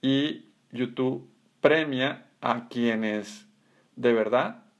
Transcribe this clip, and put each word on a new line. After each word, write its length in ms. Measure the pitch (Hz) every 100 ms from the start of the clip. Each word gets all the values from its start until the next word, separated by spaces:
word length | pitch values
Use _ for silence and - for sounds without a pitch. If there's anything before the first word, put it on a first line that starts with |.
Y 460 | 131 135 147 - - _ _
YouTube 580 | 120 123 120 131 135 - _ _ _
premia 640 | 147 156 151 131 131 - - _
a 280 | 123 120 120
quienes 800 | 123 117 110 110 107 104 - - _ _ _ _ -
de 140 | 120
verdad 500 | 117 107 123 175 - _ _